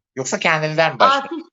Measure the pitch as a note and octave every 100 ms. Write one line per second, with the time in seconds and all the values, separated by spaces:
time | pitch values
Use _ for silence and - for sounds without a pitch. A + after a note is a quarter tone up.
0 | _ - C3 G#3 F#3 D#3+ D#3 D#3 D#3+ -
1 | C4+ C#4 - E4 -